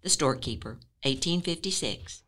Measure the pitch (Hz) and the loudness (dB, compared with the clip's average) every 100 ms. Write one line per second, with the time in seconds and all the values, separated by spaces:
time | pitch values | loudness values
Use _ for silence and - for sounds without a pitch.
0 | - - 143 - 127 117 120 117 - _ | 2 4 4 2 -2 -6 -8 -12 -16 _
1 | 139 135 170 175 175 165 190 185 127 - | 0 2 2 2 0 -4 -2 -2 -2 -4
2 | - - | -10 -16